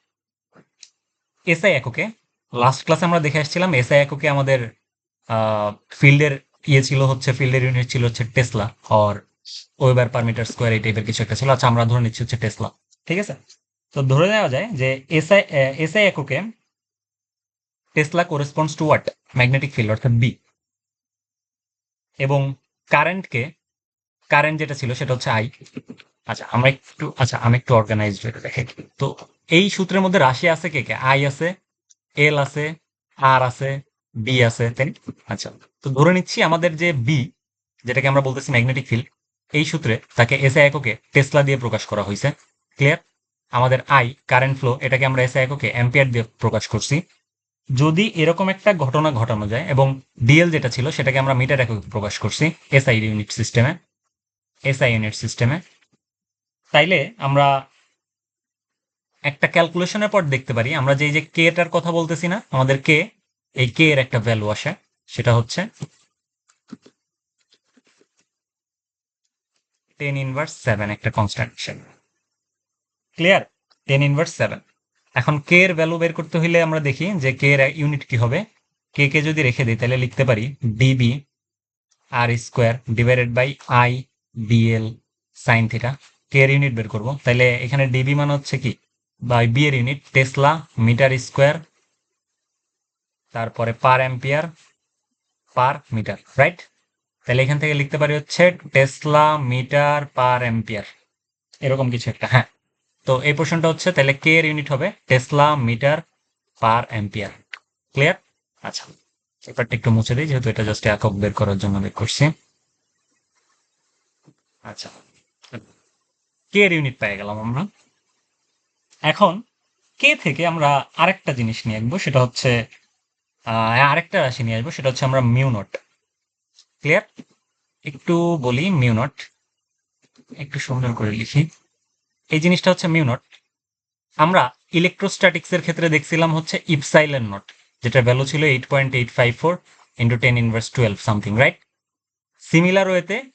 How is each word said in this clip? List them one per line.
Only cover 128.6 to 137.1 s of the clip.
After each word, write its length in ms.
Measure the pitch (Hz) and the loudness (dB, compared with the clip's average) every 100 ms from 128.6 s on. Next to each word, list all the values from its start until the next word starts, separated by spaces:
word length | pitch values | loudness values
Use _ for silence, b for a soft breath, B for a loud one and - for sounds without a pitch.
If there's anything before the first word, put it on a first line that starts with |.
| 185 165 | 0 2
মিউ 140 | 123 110 | 2 2
নট, 140 | 143 - - _ _ _ _ _ _ _ _ _ _ - | -2 -6 -20 _ _ _ _ _ _ _ _ _ _ -18
একটু 140 | 139 139 - | -12 -10 -6
সুন্দর 240 | 127 123 117 | -4 -2 -2
করে 140 | 107 110 | -4 -4
লিখি। 220 | 113 143 160 - _ _ _ _ _ _ _ | 0 0 0 -6 _ _ _ _ _ _ _
এই 60 | 156 | 0
জিনিসটা 240 | 170 180 190 | 2 2 2
হচ্ছে 140 | 180 175 | 0 0
মিউ 100 | 165 135 | 0 0
নট। 120 | 123 - - _ _ _ _ _ _ _ - | -2 -8 -20 _ _ _ _ _ _ _ 0
আমরা 180 | 160 185 120 - _ 165 | 2 4 0 -4 _ 0
ইলেকট্রোস্ট্যাটিক্স 720 | 175 - 196 - 185 165 - | 0 -2 -6 2 2 2 -4
এর 80 | 180 | -4
ক্ষেত্রে 220 | 156 165 170 | -4 -2 0
দেখছিলাম 360 | 156 147 160 165 160 | 0 0 0 0 0
হচ্ছে 200 | 160 190 - | -4 -8 -2
ইপসাইলন 500 | 151 - 156 151 | -2 2 2 4